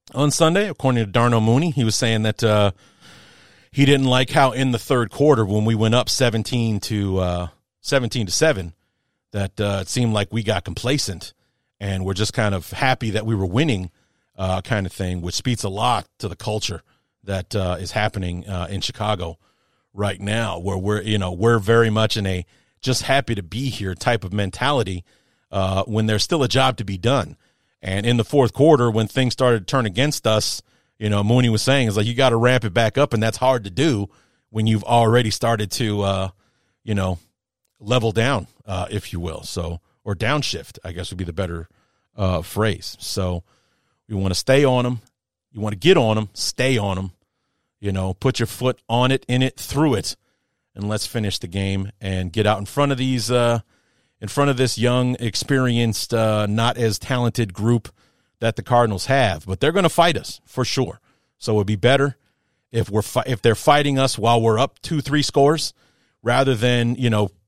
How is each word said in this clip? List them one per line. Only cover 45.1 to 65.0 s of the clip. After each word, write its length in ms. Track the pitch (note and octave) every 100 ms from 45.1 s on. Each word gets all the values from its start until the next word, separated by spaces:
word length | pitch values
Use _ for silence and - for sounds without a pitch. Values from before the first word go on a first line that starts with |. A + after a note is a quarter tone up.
| _ _ _ _
You 100 | A2
wanna 140 | G#2+ G2
get 200 | E3 F#3
on 200 | A2+ G#2+
'em, 120 | G#2
stay 440 | - - - B2+ B2
on 200 | G2+ F#2
'em. 140 | F#2+ - _ _ _ _ _ _
You 120 | G2+
know, 220 | F#2+ F#2+
put 260 | F#2 C3+ A#2+
your 80 | A#2
foot 320 | - B2+ - -
on 220 | A#2 B2+
it, 140 | C3+ -
in 140 | B2+
it, 140 | C3 -
through 380 | - C#3 D#3
it, 220 | G#2 - - _ _ _ _ _
and 160 | F#2+ G#2
let's 160 | G#2+ -
finish 320 | A#2 G#2 -
the 100 | F2+
game 440 | G2 G2 F#2+ G2 -
and 320 | G2 F#2 F#2
get 140 | A2 G#2
out 100 | G2
in 80 | G2
front 260 | - C#3+
of 60 | B2+
these, 320 | C3 B2+ A2
uh, 300 | B2 A#2+ A#2 - _ _ _ _ -
in 80 | G#2
front 220 | - C#3+
of 80 | B2+
this 220 | C3+ -
young, 360 | A#2+ B2+ B2+ B2
experienced, 920 | A#2 - - C3+ B2+ A#2 A#2 G#2 -
uh, 360 | A2+ A2 G#2+ G#2
not 280 | G#2+ A#2 A#2+
as 200 | A2+ G2+
talented 560 | - B2 A#2+ - G#2+
group 360 | F2+ A2 A#2+ - _ _ _ _ -
that 160 | A2+ A2
the 80 |
Cardinals 420 | - A#2+ A#2 F#2+ -
have. 400 | C3+ A2 D2+ F#2
But 140 | F#2
they're 120 | D3
gonna 180 | F3+ F3
fight 280 | - E3+ -
us 240 | - - _
for 200 | - B2
sure. 340 | - G2 - _ _ _ _
So 180 | - G#2+
it'd 120 | G2
be 80 | G2+
better 420 | A#2 C#3 C#3+ - _ _ _ _ _
if 180 | A#2 G2
we're 140 | G#2
fi-, 200 | - B2+ C3+
if 160 | B2
they're 120 | A#2 G#2+
fighting 440 | - D3 C#3+ C3+
us 180 | C3+ -
while 240 | A2+ A#2
we're 180 | A2+ A2
up 200 | C3+ _
two, 200 | - D#3